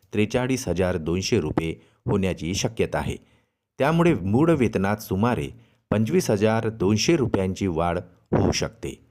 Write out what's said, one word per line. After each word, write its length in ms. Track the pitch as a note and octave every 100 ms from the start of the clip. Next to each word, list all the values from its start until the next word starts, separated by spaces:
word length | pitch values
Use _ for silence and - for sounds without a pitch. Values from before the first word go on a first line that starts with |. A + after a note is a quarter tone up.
| _
त्रेचाळीस 560 | G#2 G#2 B2 B2+ C3 -
हजार 280 | E2+ F2+ F2+
दोनशे 440 | D#2 F2+ F#2 A2
रुपये 340 | D2+ D#2 D#2+ - _ _ -
होण्याची 480 | G2+ F#2 D#2+ D#2+
शक्यता 440 | F#2+ A#2+ A2+ F2 D2+
आहे. 180 | C#2+ - _ _ _ _ _ -
त्यामुळे 360 | C3+ E3 E3+
मूळ 360 | B2 F#2 A2+ E3
वेतनात 460 | D#3 A2 A2 G2 G#2+
सुमारे 520 | - F#2+ A#2 A2 C#2 - _ _ -
पंचवीस 400 | G#2+ A2 F3+ E3+
हजार 380 | G#2 A2 A2 A2
दोनशे 480 | A2 A#2 G#2+ - E3
रुपयांची 500 | A#2+ G2+ F#2+ F2 G2
वाढ 320 | D#2+ E2+ F2 - _ -
होऊ 200 | - F2+
शकते. 540 | - D2+ - - - _